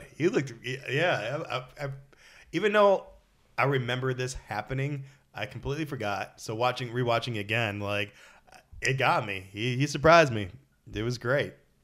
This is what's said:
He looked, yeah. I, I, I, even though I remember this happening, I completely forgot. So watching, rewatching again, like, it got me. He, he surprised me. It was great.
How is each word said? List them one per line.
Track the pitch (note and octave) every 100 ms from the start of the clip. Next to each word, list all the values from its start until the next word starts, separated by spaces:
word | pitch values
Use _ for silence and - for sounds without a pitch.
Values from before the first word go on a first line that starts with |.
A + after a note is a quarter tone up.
| - -
He | E3
looked, | F#3+ C3+ A#2 A#2 B2+ -
yeah. | C3+ F3 B2 G#2+ C#3+ -
I, | B2
I, | C3+ - C#3+
I, | C3+ - - - - -
even | E3 G#3
though | G#3 G3+ F#3+ - - _ _ _ -
I | C3
remember | C#3 A#2+ B2+ C3 B2+
this | B2+
happening, | - - G#2 - C3 C#3+ C#3+ - - _ -
I | A2
completely | - C3 D3 D3
forgot. | C3+ G#2 G2 G#2+ -
So | - A2
watching, | B2 B2 B2
rewatching | A#2+ A#2+ A#2 B2 A2
again, | G2+ A2+ A2+ G2+
like, | G2+ G#2 G#2 - - - _ - _ -
it | A#2 C3
got | B2+ E3+ A2
me. | F#2+ F#2+
He, | G#2 A#2+ B2
he | D3
surprised | D#3 D#3+ E3+ D3
me. | A2 F#2+ - _ _ -
It | G2+
was | A2+ A#2+
great. | A#2+ C#3+ G#2 - _ _